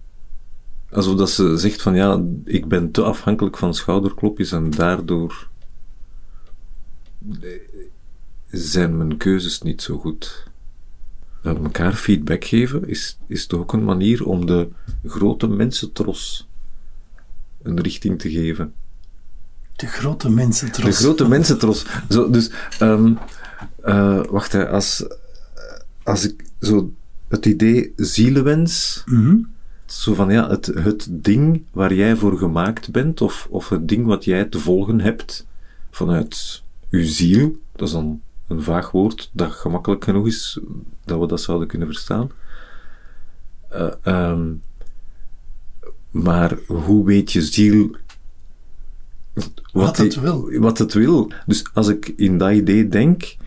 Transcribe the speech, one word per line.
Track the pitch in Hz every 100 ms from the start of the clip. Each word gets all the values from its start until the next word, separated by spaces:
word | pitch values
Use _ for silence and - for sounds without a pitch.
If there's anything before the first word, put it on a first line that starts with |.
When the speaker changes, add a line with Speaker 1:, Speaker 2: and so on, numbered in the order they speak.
| - - - - - - - - -
Speaker 1:
Alsof | 104 92 95
dat | 95
ze | - 92 82
zegt | 101 -
van, | 101 92
"Ja, | 98 95 87 87 -
ik | 107 82
ben | 90 82
te | -
afhankelijk | 110 101 - 104 98 -
van | 90
schouderklopjes | 82 - 95 98 - 107 - 92
en | 85 80
daardoor, | 76 85 90 82 87 85 - - - - - - - - - - - - - - - - - - - 101 85
eh, | 87 - - - - - - - - - -
zijn | - 80 90 85 80
mijn | 78 76
keuzes | 95 95 87 -
niet | - -
zo | - -
goed." | 82 76 - - - - - - - - - - - -
Eh, | 82 80
mekaar | 76 - 87
feedback | - - 95 - 82 -
geven | 117 123 143 -
is, | 82 - - -
is | - -
toch | 87
ook | 85
een | 110
manier | 107 92 101 120 -
om | 92 87
de | 87 85 - - - -
grote | 98 101 - 110
mensentros | 101 120 - 110 - - 90 - - - - - - - - - - - - - -
een | - -
richting | - - 98 85
te | 78
geven. | 82 82 78 78 - - - - - - - - - - -
Speaker 2:
De | 117
grote | - 139 - 123
mensentros. | 120 123 110 117 - 104 98
Speaker 1:
De |
grote | 131 160 120
mensentros. | 139 160 131 110 104 - - -
Zo, | 107 113
dus, | 120 113 - - -
ehm, | 110 107 113 113 - - - - - -
eh, | - 101 101 95 -
wacht, | 101 -
hè, | 98 87
als, | 101 - - - - - - - - - - - -
als | - 104 -
ik | - - -
zo | 104 107 92 - - - -
het | - -
idee | - 110 120 - -
zielenwens, | 95 - 120 135 135 156 170 - - - -
Speaker 2:
Mhm. | 123 113 214 226 - - - -
Speaker 1:
zo | - -
van, | 95 95
ja, | 110 -
het, | 95 -
het | 85 95 107 -
ding | 85 101 113 156 165 -
waar | - 95
jij | 95 104 113
voor | 101 92
gemaakt | 92 80 92 113 -
bent, | 123 151 -
of, | - - -
of | 92 -
het | 92 82
ding | 110 117
wat | 98
jij | - 90 101
te | -
volgen | 90 92 98 113
hebt | 98 117 - - - - - - -
vanuit | - 85 85 - - - - - - -
uw | 92 82
ziel, | 76 87 104 151 - - -
dat | 82
is |
dan | 80 78 76 - - -
een | 82
vaag | 76 85 -
woord | 92 104 113 -
dat | - 85
gemakkelijk | - 85 85 - 98
genoeg | - 101 110
is | 110 - - - - - - -
dat | 85
we | 85
dat | 82
zouden | - 85 82
kunnen | 82 82
verstaan. | 76 - 95 135 - - - - - - - - - - - - - -
Eh, | 95 85 -
ehm, | - 90 87 85 82 80 - - - - - - - - - - - - - - -
maar | - 87 85 85 - -
hoe | 85 80 104 98
weet | 101 -
je | 90
ziel | 78 - 104 107 104 - - - - - - - - - - - - - -
wat | - - - -
Speaker 2:
Wat | 92 - -
het | -
Speaker 1:
die, | -
Speaker 2:
wil. | 143 151 110 -
Speaker 1:
wat | 113 113
het | 113
wil? | 104 123 165 - - -
Dus | 104 -
als | - 107
ik | 104 - -
in | 101 90
dat | 95
idee | 104 92 104 110
denk, | 101 143 180 - -